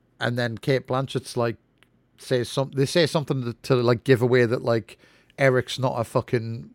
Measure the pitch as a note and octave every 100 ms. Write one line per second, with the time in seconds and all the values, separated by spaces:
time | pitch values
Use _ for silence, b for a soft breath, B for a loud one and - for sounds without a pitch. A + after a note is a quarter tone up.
0 | _ - A#2+ A#2+ A#2+ A2 - C3 - B2+
1 | C3+ B2+ - B2 A#2+ A2 _ _ _ _
2 | _ _ - B2+ A#2 - C#3 C#3 C#3 F3+
3 | D3+ E3 C#3 C3+ A#2+ - - B2+ A#2+ A#2
4 | - A#2+ B2 B2+ A#2 B2 B2+ A#2 - -
5 | b b b - C#3 B2+ A#2+ - B2+ A#2+
6 | A2 B2+ - B2 A2+ A#2 -